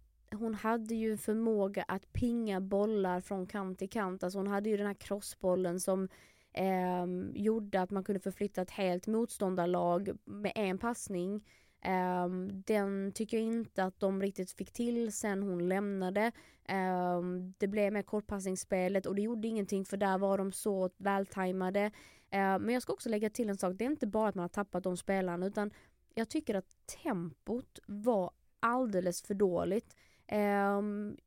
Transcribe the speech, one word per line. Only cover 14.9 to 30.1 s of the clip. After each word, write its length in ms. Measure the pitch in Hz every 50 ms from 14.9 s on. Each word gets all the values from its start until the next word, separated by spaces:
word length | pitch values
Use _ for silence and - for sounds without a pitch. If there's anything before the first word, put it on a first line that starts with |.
| 240 233 233 220 208
sen 300 | - - 208 196 190 202
hon 260 | 196 180 175 175 180
lämnade. 600 | 185 196 208 202 196 190 185 180 190 202 214 233 - - - - - _ _
Ehm, 880 | - 185 190 185 185 185 180 180 180 180 175 175 180 180 180 185 185 190 -
det 100 | 208 196
blev 260 | 202 214 208 196 214
mer 80 | 208
kortpassningsspelet 1040 | 196 - - 214 208 - 208 196 190 190 190 185 - - 202 185 185 185 196 196 190
och 100 | - 190
det 60 | 202
gjorde 260 | 208 220 240 220 208 226
ingenting, 380 | 226 214 202 - 208 190 190
för 120 | - 202 196
där 200 | 202 196 190 185
var 200 | 196 196 196 196
de 140 | 190 196
så 380 | 185 - - 220 196 190 185 180 - -
vältajmade. 920 | 190 202 196 196 196 - - 196 185 185 185 190 185 185 190 202 202 214 - - - - - - _ _
Ehm, 320 | - 196 196 190 190 185
men 120 | 202 220 247
jag 80 | 254
ska 120 | - - 392
också 160 | - - 233
lägga 200 | 220 208 220 214
till 200 | - - 240 208
en 80 | 196 196
sak. 180 | - 185 185 190
Det 80 | 220
är 40 | 262
inte 180 | 302 - - 208
bara 220 | 190 214 220 208
att 60 | 190
man 80 | 190 175
har 60 | 180
tappat 340 | - 208 202 - - 180 180
de 140 | 185 180 175
spelarna, 480 | - - 196 190 185 180 175 175 185
utan 260 | 196 202 214 208 208 - - - - _ _ _ _ _
jag 160 | 226 226 -
tycker 260 | - 311 - - 202
att 220 | 190 190 - _ _ _ - - - -
tempot 760 | 330 220 175 175 165 - - _ - 220 247 269 - - - - -
var 440 | 202 208 208 247 233 196 180 170 - _ _ _ _ _
alldeles 600 | - 233 240 254 262 220 202 180 185 180 175 -
för 120 | - - 208
dåligt. 600 | 196 208 185 170 170 175 170 190 233 - - - - - -